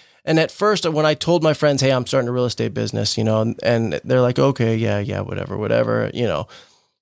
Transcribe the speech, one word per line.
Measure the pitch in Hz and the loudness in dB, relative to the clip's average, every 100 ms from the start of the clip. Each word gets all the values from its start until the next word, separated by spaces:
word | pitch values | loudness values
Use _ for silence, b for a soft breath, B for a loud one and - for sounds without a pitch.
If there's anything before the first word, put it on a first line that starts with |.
| b b | b b
and | - 160 | 0 2
at | 160 | 0
first, | - 208 196 | 0 0 2
when | 170 156 156 | 0 2 2
I | |
told | 151 - 175 | 2 2 2
my | 156 | 2
friends, | 147 151 139 | 2 2 2
"Hey, | 135 | 2
I'm | 131 | 2
starting | 120 135 120 | 0 -2 0
a | |
real | 123 | 0
estate | 123 - 113 | -2 -2 -4
business," | 117 110 110 107 - | -4 -4 -2 -2 0
you | |
know, | 110 110 | 2 2
and, | 113 - | 0 -2
and | - 117 110 76 | 0 0 0 -4
they're | - 127 | 0 2
like, | 123 123 | 2 2
"Okay, | 135 131 113 | 0 2 0
yeah, | 113 113 104 | 0 0 -2
yeah, | 101 98 | -4 -6
whatever, | 98 95 90 98 | -6 -8 -6 -6
whatever," | 104 113 113 113 110 | 0 0 0 0 -2
you | - 117 | -2 -2
know. | 78 101 B B B B B | -2 -6 B B B B B